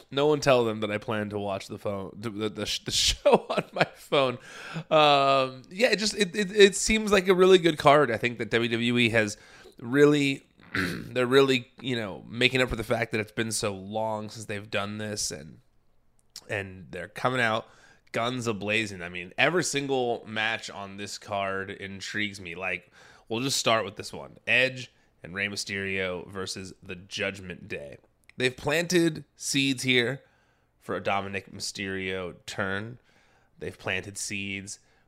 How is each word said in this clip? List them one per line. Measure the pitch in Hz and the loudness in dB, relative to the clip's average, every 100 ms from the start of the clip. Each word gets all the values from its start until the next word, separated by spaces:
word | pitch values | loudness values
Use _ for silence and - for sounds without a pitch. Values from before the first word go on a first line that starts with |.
| - | -8
no | 135 147 | 0 2
one | 151 | 2
tell | 143 127 | 4 4
them | 117 107 | 4 0
that | 107 | -2
I | 104 | -4
plan | - 107 104 | -4 -4 -4
to | 104 | -6
watch | 101 98 - | -6 -6 -8
the | 104 | -8
phone, | 110 101 92 - | -6 -6 -8 -10
the, | 113 | -10
the, | 101 107 | -6 -6
the, | 104 104 | -4 -6
sh-, | - | -6
the | - | -4
<laughs> | |
show | - - - 294 240 - | 0 2 2 4 4 4
on | 240 - | -6 -4
my | - 170 | 0 -2
phone. | - - 156 135 120 - - - 165 - | -2 -2 2 2 0 -10 -18 -12 -12 2
Um, | 156 151 143 139 135 131 127 - | 6 6 6 6 4 2 -4 -12
yeah, | 185 240 | 0 2
it | 208 | 2
just, | 214 - | 0 0
it, | 196 | 0
it, | 208 196 | 0 0
it | 214 202 196 | 8 8 8
seems | - 220 214 | 0 0 4
like | 202 180 | 4 4
a | |
really | 180 185 185 | 6 8 8
good | 165 151 | 6 4
card. | 151 147 139 | 8 8 6
I | 110 | 2
think | 120 117 | -2 -4
that | 110 | 0
W | 117 117 | 0 2
W | 113 117 123 | 0 2 2
E | 117 | 4
has | 113 104 - - - - - | 4 2 -2 -14 -20 -20 -16
really, | 117 135 147 147 143 135 - _ | -2 6 8 6 2 -2 -8 _
<clears throat> | - | -8
they're | - 92 110 113 120 123 | -4 -4 -6 -4 0 4
really, | 135 139 131 120 - | 6 6 4 -2 -10
you | 127 120 | -4 -4
know, | 107 76 57 | -4 -8 -10
making | 113 123 127 | 2 2 4
up | 127 | 0
for | 117 | -2
the | |
fact | 110 117 117 | -2 -2 -2
that | 113 | -4
it's | 104 | -4
been | - 113 | -4 -4
so | 104 110 | -4 -4
long | 98 95 107 110 107 107 | -6 -8 -6 -4 -6 -8
since | 113 107 | -12 -10
they've | 104 107 | -10 -6
done | 107 101 104 | -6 -6 -6
this, | 107 104 - | -8 -6 -6
and, | 87 78 - _ _ _ _ _ _ _ - - | -8 -14 -20 _ _ _ _ _ _ _ -20 -8
and | 107 98 92 76 | -8 -8 -12 -14
they're | 90 87 | -14 -12
coming | - 127 127 | -4 -2 0
out | 117 110 - - - _ _ | 0 -2 -4 -16 -20 _ _
guns | 123 117 127 117 | -4 -4 -4 -4
a-blazing. | 101 101 107 107 95 | -4 -2 -2 -2 -6
I | 87 | -12
mean, | 90 90 - | -12 -8 0
every | 135 175 | 2 2
single | - 139 139 135 123 117 - | 0 -2 -2 0 0 -2 -4
match | 110 110 110 - | -4 -2 -2 -6
on | 87 98 98 | -12 -12 -10
this | 101 - | -12 -12
card | - 101 98 98 95 | -6 -4 -2 -4 -6
intrigues | 101 98 98 - 104 104 98 | -10 -12 -12 -8 -4 -4 -6
me. | 90 | -12
Like, | 85 92 90 - - - - - | -10 -6 -6 -10 -20 -20 -20 -8
we'll | 110 | -6
just | 135 127 | -2 -2
start | 135 113 | 2 2
with | 98 - | 0 -8
this | 95 | -12
one. | 85 69 - - | -14 -16 -10 0
Edge | 117 131 127 120 _ _ _ | 2 2 -2 -14 _ _ _
and | 80 | -12
Rey | 92 101 | -6 -6
Mysterio | 101 - 98 98 95 92 90 - | -6 -6 -6 -4 -4 -4 -6 -10
versus | 98 92 - 95 - | -10 -10 -10 -12 -16
the | 92 | -14
Judgment | 90 98 - 98 98 92 87 104 | -16 -12 -6 -6 -6 -12 -14 -12
Day. | 90 71 - _ _ _ - | -12 -12 -18 _ _ _ -4
They've | 127 - | -4 -2
planted | 147 156 170 175 165 156 143 | -2 -2 0 2 2 -2 -10
seeds | - - 143 139 127 | -12 -4 0 0 0
here | 131 127 117 135 - _ _ _ _ _ | 2 2 2 -2 -10 _ _ _ _ _
for | - | -8
a | 92 | -6
Dominic | 95 101 98 98 - | -2 -2 -4 -8 -10
Mysterio | 98 - - 98 95 95 92 90 82 | -12 -10 -8 -6 -6 -6 -6 -8 -10
turn. | - - 98 98 110 120 _ _ _ _ _ _ | -12 -6 -4 -4 -8 -14 _ _ _ _ _ _
They've | 80 92 | -12 -8
planted | - 95 95 101 | -6 -4 -6 -10
seeds | - 101 98 98 98 - _ _ | -10 -8 -8 -10 -10 -16 _ _